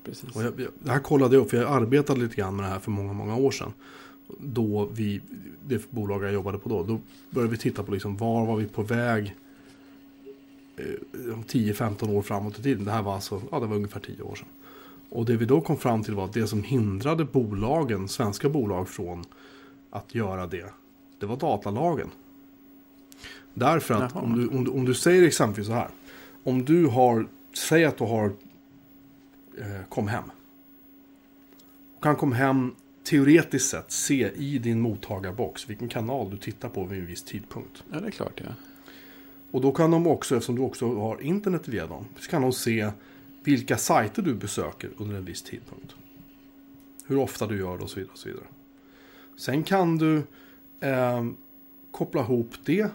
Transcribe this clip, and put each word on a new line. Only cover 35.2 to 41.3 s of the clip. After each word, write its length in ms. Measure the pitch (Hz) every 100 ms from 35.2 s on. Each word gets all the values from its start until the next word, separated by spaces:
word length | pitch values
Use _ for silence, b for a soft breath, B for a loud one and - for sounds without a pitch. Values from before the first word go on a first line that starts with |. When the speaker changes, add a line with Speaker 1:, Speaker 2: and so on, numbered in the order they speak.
| 95 95 110 - -
Speaker 2:
vilken 200 | 104 120
kanal 400 | 127 113 135 98
du 80 | 101
tittar 320 | - - 120
på 160 | - 92
vid 140 | 98
en 60 | 87
viss 180 | 85
tidpunkt. 600 | - 104 - - - - -
Speaker 1:
Ja, 80 | 151
det 80 | 214
är 40 |
klart, 300 | - - -
ja. 80 | - - B B B B B B B B B
Speaker 2:
Och 100 | 135
då 100 | 135
kan 200 | 139 160
de 160 | 165 170
också, 280 | 131 - 120
eftersom 200 | 113 123
du 60 |
också 340 | 131 - 117 117
har 220 | 110 113
internet 460 | 139